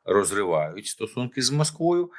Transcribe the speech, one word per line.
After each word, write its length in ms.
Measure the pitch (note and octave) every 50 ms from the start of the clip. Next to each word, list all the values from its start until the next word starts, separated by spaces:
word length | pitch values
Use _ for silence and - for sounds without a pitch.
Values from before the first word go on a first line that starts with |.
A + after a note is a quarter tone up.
| _
розривають 840 | - F#2 G2+ G2 F2 G2+ G2+ G2+ F2+ E2 D#2 D2+ D#2 E2 G2 G#2+ -
стосунки 540 | - - A2+ G#2+ - B2+ B2+ A#2+ - C3+
з 100 | B2+ B2
Москвою, 600 | C#3 D3 D3+ D#3 D#3 - E3 E3+ F3 F3 F3 F3 -